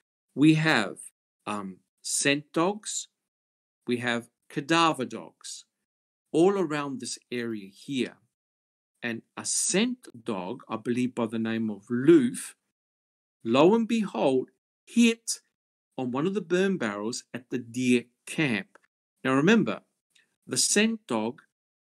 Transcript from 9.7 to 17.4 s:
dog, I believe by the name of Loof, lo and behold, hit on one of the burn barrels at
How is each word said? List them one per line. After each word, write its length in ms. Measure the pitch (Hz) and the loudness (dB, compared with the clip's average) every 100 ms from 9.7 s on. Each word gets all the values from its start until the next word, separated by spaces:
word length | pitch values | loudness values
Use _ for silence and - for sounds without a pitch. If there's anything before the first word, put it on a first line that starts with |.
| 185 247 247 - 123 | 0 0 -4 -12 -14
dog, 380 | - 95 90 - - | -8 -6 -6 -10 -8
I 60 | 113 | -8
believe 400 | 123 120 123 - | -4 -2 -2 -2
by 100 | 117 | -4
the 140 | 113 | -2
name 320 | 113 113 110 | -4 -2 -4
of 180 | 101 - | -6 -6
Loof, 640 | 120 139 170 120 - - - _ _ _ _ _ _ _ _ | 2 6 6 6 -4 -14 -18 _ _ _ _ _ _ _ _
lo 300 | 113 127 170 | 0 6 6
and 140 | 233 220 | 6 2
behold, 640 | 226 185 214 156 131 - _ _ _ - | -2 -2 0 2 0 -2 _ _ _ -2
hit 540 | 233 233 233 - - _ _ _ _ _ - | 4 4 2 -6 -8 _ _ _ _ _ -8
on 140 | 127 | -4
one 160 | 127 180 | -2 -2
of 80 | 202 | -2
the 60 | |
burn 360 | 165 180 196 175 | -2 0 2 0
barrels 460 | 113 101 110 120 - | -2 -4 -6 -8 -10
at 160 | 123 | -14